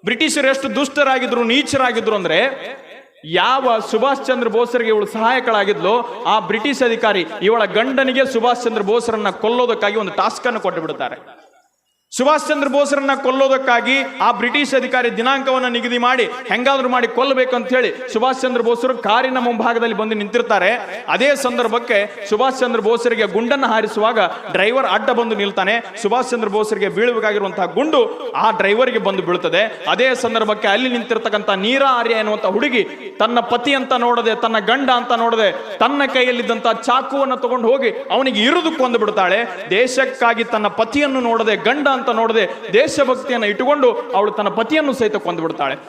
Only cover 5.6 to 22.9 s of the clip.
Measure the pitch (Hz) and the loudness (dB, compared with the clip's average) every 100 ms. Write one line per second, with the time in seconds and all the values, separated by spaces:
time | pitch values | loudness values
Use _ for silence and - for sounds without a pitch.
5.6 | 196 185 175 233 233 - 226 214 175 214 | 2 0 0 0 -2 -6 0 0 0 -2
6.6 | 226 269 247 226 226 190 165 - 185 226 | -2 0 0 2 0 0 -2 -2 0 2
7.6 | 202 196 247 269 262 254 262 226 240 240 | 2 0 0 0 0 2 0 2 0 0
8.6 | 240 220 196 233 233 220 208 185 214 240 | -2 -2 0 0 0 -2 -2 -2 -2 0
9.6 | 247 226 202 214 196 165 196 - 254 214 | 0 0 0 0 -4 -2 -2 -2 -4 -2
10.6 | 190 170 160 147 127 123 - 123 - _ | -4 -4 -6 -6 -6 -8 -16 -20 -20 _
11.6 | _ _ _ _ _ - 262 302 294 302 | _ _ _ _ _ -2 2 2 0 0
12.6 | 277 269 285 277 277 269 254 262 269 262 | 0 2 2 0 0 0 0 2 2 2
13.6 | 269 240 233 269 262 - 214 240 240 240 | 2 2 2 0 -2 0 0 2 0 0
14.6 | 285 269 247 262 240 196 240 269 262 254 | 0 0 0 0 0 0 0 0 0 0
15.6 | 254 240 233 240 247 254 190 254 254 214 | 0 -2 -2 0 2 2 0 -4 -4 0
16.6 | 247 269 254 247 233 233 277 254 254 247 | 2 0 2 0 0 0 0 2 2 0
17.6 | 233 254 233 - 254 220 254 262 262 247 | 0 0 0 -4 -8 -2 -2 0 -2 0
18.6 | 226 233 254 240 202 226 262 254 240 226 | 0 0 0 -2 2 2 2 0 -2 0
19.6 | 220 233 233 214 220 220 202 226 233 208 | 0 0 -2 -2 -2 -4 -2 -2 0 2
20.6 | 180 233 190 202 240 170 269 277 254 240 | 2 0 -4 -10 -4 0 2 2 0 0
21.6 | 240 233 233 214 202 - 202 214 262 262 | 0 0 0 0 0 -8 -4 0 0 0
22.6 | 247 233 208 | -2 0 0